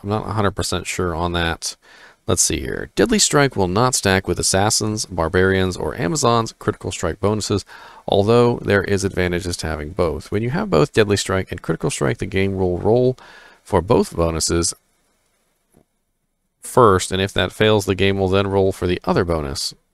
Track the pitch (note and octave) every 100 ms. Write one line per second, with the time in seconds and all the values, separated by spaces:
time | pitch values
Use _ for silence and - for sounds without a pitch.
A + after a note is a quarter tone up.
0 | G2+ G#2+ F#2 G#2 G2+ F#2+ - F#2 F2 -
1 | F2+ D#2+ F2 F2 E2 E2 - - _ -
2 | - _ - F#2 - D#2 - G1+ - -
3 | G#3 A3 - D3+ C#3 G2 F#2 F#2+ B2+ -
4 | G2+ F#2+ F#2 F2 - F#2+ G#2 - A2 G#2+
5 | - F2+ E2 F#2 F#2+ F#2+ F#2 F2+ D2+ -
6 | E3 D#3 A#2+ A#2 A2+ - - - - -
7 | F2 D#2 G2 G#2+ - G2+ - - - -
8 | - G2 G2+ A#2+ A#2+ A#2+ G2+ G2+ - G2
9 | F#2+ F#2 F2+ F2 F#2 F2 D#2+ D#2 D2+ F#2
10 | E2+ D2 - G2+ A#2+ D#3+ G#3 D#3+ D3 -
11 | G#2 G2+ - F#2+ - F2+ - D#3+ D3+ -
12 | C#3 - F#2+ G2 G2 F#2+ F#2 F2+ F#2 A#2+
13 | B2+ B2+ - - - - - F#2+ F#2 D3+
14 | G#3 - E2+ D#2+ - E2+ E2 - _ _
15 | _ _ _ _ _ _ _ _ _ _
16 | _ _ _ _ _ _ - - A2+ F#2
17 | - F#2 G2 G2 F#2 - G#2+ G#2+ G2 F#2+
18 | G2 G2 F#2+ G2 G2 G2 F#2+ - F2+ F2+
19 | - E3+ F2 E2 C#2+ C#2 - - _